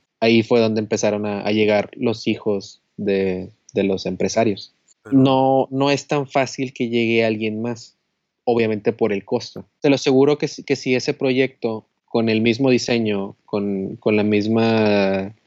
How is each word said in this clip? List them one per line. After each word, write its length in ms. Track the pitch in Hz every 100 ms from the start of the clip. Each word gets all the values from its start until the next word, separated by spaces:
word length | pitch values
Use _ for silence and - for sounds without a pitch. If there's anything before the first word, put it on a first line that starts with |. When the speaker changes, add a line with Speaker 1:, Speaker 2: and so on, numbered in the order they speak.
| _ _
Speaker 1:
Ahí 240 | 113 117
fue 160 | 113 120
donde 200 | 113 110
empezaron 460 | 104 107 107 104 104
a, 160 | 101
a 100 | 98
llegar 380 | 107 107 104 - -
los 320 | 120 110 -
hijos 540 | 107 110 101 - - _ -
de, 540 | 101 98 95 92 92 - _
de 100 | -
los 220 | 98 95 95
empresarios. 680 | 90 95 - 117 101 - _ _ _
Speaker 2:
Pero 140 | 107 135
Speaker 1:
No, 500 | 135 131 135 135 127
no 180 | 135 139
es 180 | 143 -
tan 200 | 147 135
fácil 460 | 143 127 - 131
que 160 | - 120
llegue 360 | 117 117 117 113
alguien 360 | 110 110 107
más, 360 | 117 117 - _ _ _ _ _
obviamente 500 | - 120 110 107 110
por 180 | 110 110
el 140 | 101 -
costo. 400 | 120 - - - _
Te 80 | 147
lo 60 | 135
aseguro 420 | - 131 139 147
que 100 | 151
si, 160 | -
que 120 | - 135
si 180 | 131
ese 220 | 127 135 -
proyecto, 680 | 135 127 131 - 117 110 - _ _
con 240 | 120 113
el 120 | 110
mismo 280 | 113 113 135
diseño, 640 | 123 - 120 110 101 98 - _
con, 500 | 107 101 98 95 113
con 200 | 110 107
la 80 |
misma 1120 | 104 107 107 113 113 113 107 104 98 95 98 110